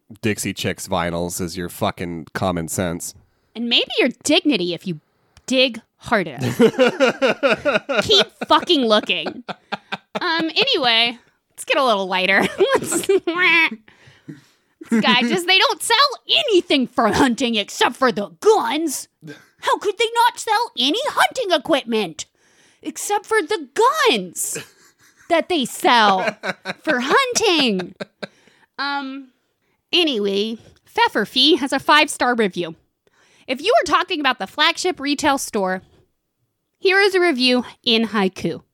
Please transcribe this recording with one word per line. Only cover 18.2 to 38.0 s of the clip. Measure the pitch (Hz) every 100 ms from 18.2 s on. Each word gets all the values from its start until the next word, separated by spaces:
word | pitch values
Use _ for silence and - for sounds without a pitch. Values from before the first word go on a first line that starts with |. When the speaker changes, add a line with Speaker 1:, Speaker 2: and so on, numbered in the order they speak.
| 190 170
Speaker 2:
guns. | 403 415 240 294 330 - - _ 151 - _ _
How | - 440
could | 415 392
they | 453 466
not | 466 -
sell | - 415 466 -
any | 254 403 523
hunting | 554 698 523 415
equipment | 320 - 277 233 220 180 151 - _ _ _ _ _
except | - - - 415 -
for | 440
the | 311 415 269 - 480 622 523
guns | 240 180 - - - - _ _ _ _ _ -
that | 330 311
they | 349 240
sell | - - 240 214 190 208 208 196 - 190 -
for | - 262
hunting? | 254 440 523 466 440 330 254 190 175 - - - - _ _ _ _ -
Um, | 285 277 269 269 262 _ _ _ _ _ _
anyway, | 339 330 233 202 196 220 226 - _ _
Pfefferfee | - 453 262 202 254 277 320
has | 269
a | 269
five-star | - 302 302 - 254 233
review. | 208 175 165 160 _ _ _ _ _ _ -
If | 254
you | 359 622
are | 381
talking | 359 349 330
about | 277 254
the | 190
flagship | - 311 330 370 330
retail | 277 285 311 277
store, | - 214 185 185 - _ _ _ _ _ _ _ _ _
here | 392 392
is | 403
a | 370
review | 349 247 254 247 - -
in | - 226